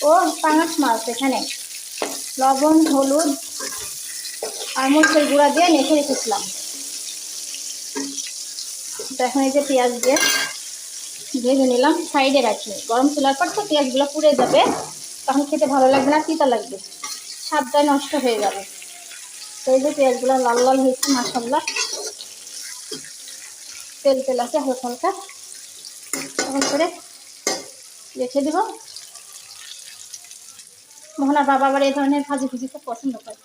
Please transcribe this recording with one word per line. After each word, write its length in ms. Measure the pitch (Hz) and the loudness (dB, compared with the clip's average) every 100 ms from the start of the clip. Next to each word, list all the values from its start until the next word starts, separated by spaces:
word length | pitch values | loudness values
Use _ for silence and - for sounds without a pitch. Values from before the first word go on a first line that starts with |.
| 294 | 6
ও 20 | 339 339 - | 6 4 0
পাঙাশ 280 | 320 311 330 - | 2 4 2 0
মাছ, 180 | 269 226 - | 2 0 -2
এখানে 260 | 233 269 233 - - - - - - - - - - | -2 0 0 -4 -10 -12 -14 -12 -6 -6 -6 -10 0
লবণ, 360 | 262 269 302 320 320 | 2 4 6 6 6
হলুদ 380 | 269 269 285 330 277 - - 262 - - - - - - - - - - 269 | 2 4 2 2 -2 -6 -10 -10 -10 -10 -12 -12 -12 -12 -10 -10 -8 -6 -2
আর 80 | 269 | 4
মরিচের 320 | 294 302 311 277 | 6 6 6 4
গুঁড়া 180 | 285 285 | 6 6
দিয়ে 120 | 269 349 | 6 6
মেখে 200 | 311 269 302 | 6 6 2
রেখেছিলাম। 420 | 285 254 233 202 190 - - 277 - - - - - - - - - - - 143 139 - - - - - - - - - - 269 | 2 -2 -2 -2 -4 -8 -10 -10 -12 -12 -12 -12 -12 -12 -12 -12 -12 -10 -10 -8 -8 -8 -8 -10 -10 -10 -10 -12 -12 -10 -10 -4
তো 40 | 247 | 0
এখন 120 | 277 269 | 2 2
এই 60 | 277 | 2
যে 60 | - | 2
পেঁয়াজ 240 | 262 247 240 | 2 2 2
দিয়ে 140 | 247 285 - - - - - - - - - - - 262 | 2 4 2 0 -2 -8 -12 -14 -14 -14 -14 -14 -8 -2
ভেজে 220 | 240 269 262 | 2 4 4
নিলাম, 220 | 247 277 330 - | 4 4 2 0
সাইডে 280 | 294 269 277 233 | 2 4 4 2
রাখি। 220 | 202 - 202 - | 0 -6 -10 -2
গরম 160 | 233 277 | 2 2
চুলার 200 | 294 269 269 | 4 2 2
পর 100 | 349 - | 0 -2
তো 40 | 415 | 0
পেঁয়াজগুলো 360 | 294 262 254 285 | 2 2 2 0
পুড়ে 180 | 311 302 262 | 4 4 6
যাবে, 200 | 240 269 - - - - - - - | 4 4 4 0 -8 -14 -16 -8 0
তখন 160 | 277 285 | 0 2
খেতে 180 | 294 285 | 0 2
ভালো 120 | 277 262 | 4 6
লাগবে 160 | 269 262 | 6 4
না, 40 | 302 302 | 2 2
তিতা 200 | 320 277 | 2 4
লাগবে, 220 | 233 196 190 - - - - - - - | 2 -2 -12 -14 -16 -14 -12 -14 -14 -2
স্বাদটা 300 | 302 262 294 294 | -2 2 4 4
নষ্ট 220 | 277 - 294 | 2 0 0
হয়ে 140 | 254 220 | 0 2
যাবে। 180 | 202 196 190 - - - - - - - - - | 0 -2 -10 -16 -16 -18 -18 -16 -16 -16 -16 -8
তো 60 | - | 2
এই 60 | 262 | 2
যে 60 | 285 294 | 2 2
পেঁয়াজগুলো 380 | 269 240 254 262 247 | 2 4 2 2 4
লাল 120 | 240 254 | 4 4
লাল 120 | 262 | 6
হয়েছে, 220 | 262 254 285 262 | 4 2 0 0
মাশাআল্লাহ, 460 | 247 262 233 285 - - - - - - - - - - - - - - - - - - - - - - - - | 0 -4 -2 -2 -2 -6 -6 -6 -10 -12 -16 -18 -16 -14 -14 -14 -14 -14 -14 -16 -16 -16 -16 -18 -18 -16 -16 -2
তেল 160 | 285 269 262 | 2 2 0
তেল 120 | 254 | -2
আছে 140 | 240 302 | -2 -2
হালকা 220 | 269 247 240 | -2 -4 -6
হালকা, 240 | 247 349 392 - - - - - - - - - - - - | -4 -4 -4 -12 -18 -18 -18 -18 -18 -18 -18 -10 -10 -8 -6
এরকম 220 | - 269 269 | -4 -2 0
করে 140 | 277 349 - - - - - - - - - - - - 254 | 0 0 -2 -18 -20 -20 -10 -6 -6 -10 -18 -20 -20 -18 -6
রেখে 200 | 247 277 285 | -2 0 0
দিব। 100 | 320 440 453 - - - - - - - - - - - - - - - - - - - - - - - - | 0 -2 -6 -16 -18 -18 -20 -20 -20 -20 -18 -18 -18 -18 -18 -18 -18 -18 -20 -20 -20 -20 -20 -20 -20 -18 -4
মোহনা 240 | 277 294 277 | 0 2 4
বাবা 140 | 269 269 | 4 4
আবার 120 | 269 277 | 4 2
এই 40 | 277 | 2
ধরনের 260 | 277 285 277 | 2 0 0
ভাজি 180 | 277 262 | -2 -2
ভুজি 160 | 247 262 | -6 -10
খুব 100 | 294 - | -10 -10
পছন্দ 260 | 233 277 220 | -6 -6 -6
করে। 140 | - 214 | -12 -20